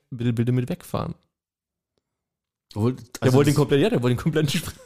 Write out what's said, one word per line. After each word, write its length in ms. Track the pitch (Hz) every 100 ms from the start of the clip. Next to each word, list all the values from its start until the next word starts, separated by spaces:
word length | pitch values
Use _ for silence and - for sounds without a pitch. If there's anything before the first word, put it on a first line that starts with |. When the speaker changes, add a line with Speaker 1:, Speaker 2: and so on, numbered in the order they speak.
| _
Speaker 1:
will, 260 | 120 120 117
will 80 |
damit 240 | 120 127 123
wegfahren. 460 | 180 - - - - _ _ _ _ _ _ _ _ _ _ _ _ _ _ _
Speaker 2:
Obwohl, 200 | 104 113
Speaker 1:
Der 100 | 127 - -
Speaker 2:
also 140 | 127 127
Speaker 1:
wollte 140 | 147
den 40 |
Speaker 2:
das 40 | 143
Speaker 1:
kompletten, 220 | 131 143
ja, 60 | 196
der 120 | 143
wollte 140 | 123 120
den 60 |
kompletten 280 | 165 151 147
Sprinter. 300 | 175 - -